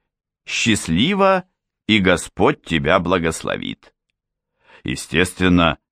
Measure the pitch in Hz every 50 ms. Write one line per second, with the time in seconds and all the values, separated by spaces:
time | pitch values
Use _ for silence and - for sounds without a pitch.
0 | _ _ _ _ _ _ _ _ _ - - - - 113 104 - - 85 80 87
1 | 123 175 208 196 196 190 190 185 180 _ _ _ _ _ _ _ _ - 220 104
2 | - - 87 85 - - - - 98 139 156 - - - 85 78 69 76 90 98
3 | 82 87 92 90 82 82 80 - - 50 50 50 50 - - - _ _ _ _
4 | _ _ _ _ _ _ _ _ _ _ _ _ _ _ - - - - 71 -
5 | - - - 82 90 - - - 92 90 87 87 85 80 69 - _ _